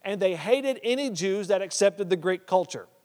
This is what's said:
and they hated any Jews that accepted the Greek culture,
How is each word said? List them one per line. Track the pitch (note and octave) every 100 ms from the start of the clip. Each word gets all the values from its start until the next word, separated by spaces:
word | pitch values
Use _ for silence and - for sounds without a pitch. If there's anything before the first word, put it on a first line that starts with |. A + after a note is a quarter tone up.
and | - G3+
they | F#3+ E3+
hated | E3 C4 C4+ B3+
any | A3+ B3+ C#4
Jews | F3+ F#3+ G3 F#3
that | F#3+
accepted | F#3+ - G3+ F3 F#3
the | F3+
Greek | E3 F#3 -
culture, | F#3 E3+ B2+ F#2 _